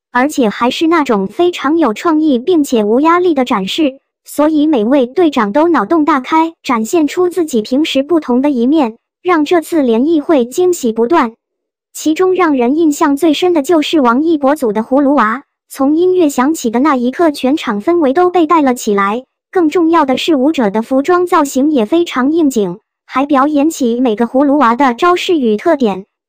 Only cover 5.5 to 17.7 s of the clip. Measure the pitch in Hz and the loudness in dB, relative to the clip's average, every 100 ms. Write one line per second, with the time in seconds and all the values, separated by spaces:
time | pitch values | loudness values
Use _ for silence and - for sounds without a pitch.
5.5 | 294 339 294 202 339 302 285 254 320 320 | 2 2 2 0 0 2 0 0 0 -2
6.5 | - - 233 220 349 285 - 359 349 311 | -4 -4 -4 0 0 0 0 -2 -2 -2
7.5 | 226 214 269 320 269 285 339 302 240 294 | -2 -2 -2 0 -2 0 -2 0 0 0
8.5 | 254 240 320 240 226 _ _ 359 330 294 | 0 0 2 0 -4 _ _ -2 0 2
9.5 | 349 311 330 254 220 285 330 285 302 240 | 0 0 -2 0 2 2 0 0 0 0
10.5 | 302 359 349 233 220 240 339 233 226 _ | 0 0 0 -2 -2 0 0 0 -6 _
11.5 | _ _ _ _ - 302 311 370 370 339 | _ _ _ _ -6 -4 0 0 0 0
12.5 | 269 240 302 320 294 320 277 339 285 359 | 0 0 2 0 2 0 0 0 0 0
13.5 | 339 277 330 294 320 247 240 320 302 269 | 0 2 0 0 0 2 2 0 0 0
14.5 | 302 233 208 233 262 277 285 214 247 - | 0 -2 -4 -2 0 2 2 0 -4 -10
15.5 | _ - - 269 311 370 370 294 262 269 | _ -14 -4 0 2 2 2 0 0 -2
16.5 | 320 233 233 302 262 240 262 339 285 254 | -2 -2 0 0 0 -2 0 -2 0 -2
17.5 | 311 - | -2 -4